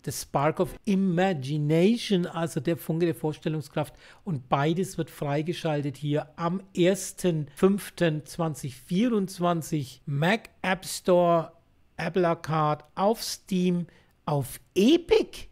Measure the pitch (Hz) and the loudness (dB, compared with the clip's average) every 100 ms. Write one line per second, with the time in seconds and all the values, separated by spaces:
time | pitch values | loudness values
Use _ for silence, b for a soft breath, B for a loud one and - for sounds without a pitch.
0 | - - - 147 147 156 180 - - 190 | -8 -10 -4 0 0 0 -2 -2 0 2
1 | 196 170 190 165 131 151 147 160 185 240 | 2 2 2 0 -2 -2 2 4 4 2
2 | - 190 175 170 165 165 143 165 - 160 | 0 0 0 -4 -4 -2 -2 -4 -2 0
3 | 170 160 156 151 170 156 - - 147 B | 0 0 -4 -4 -6 -6 -6 -6 -6 B
4 | B B - 147 - 147 147 175 185 - | B B -8 -8 -2 0 2 0 -2 -4
5 | 160 - 147 143 156 160 165 147 143 131 | -8 -6 -2 -2 -2 -4 -2 -2 -4 -4
6 | 147 143 160 - 170 190 - - 175 196 | -2 -2 -4 -6 -4 -4 -6 2 2 2
7 | - - 180 160 147 - 190 196 - - | -4 -4 -2 -2 -6 2 2 2 -4 0
8 | 170 151 - - 165 151 139 - - 175 | 0 0 -8 -4 -4 -4 -10 -12 -4 0
9 | 247 220 185 - 175 170 - 156 127 - | 2 0 -2 -2 0 0 -2 -4 -4 -12
10 | - 143 165 220 - _ 185 185 - - | -6 0 2 0 -4 _ -4 -2 -4 -6
11 | - 175 175 170 165 _ _ _ _ - | 2 4 6 4 0 _ _ _ _ -8
12 | 165 185 175 165 - 160 151 147 - - | -2 2 2 0 -2 0 0 -2 -6 0
13 | 196 226 - - - 180 180 180 170 b | 0 0 -6 -10 -4 0 2 0 -4 b
14 | b _ - 147 127 - _ - 220 339 | b _ -2 -2 -2 -10 _ 4 6 4
15 | - 440 - - - | 4 2 2 -8 -18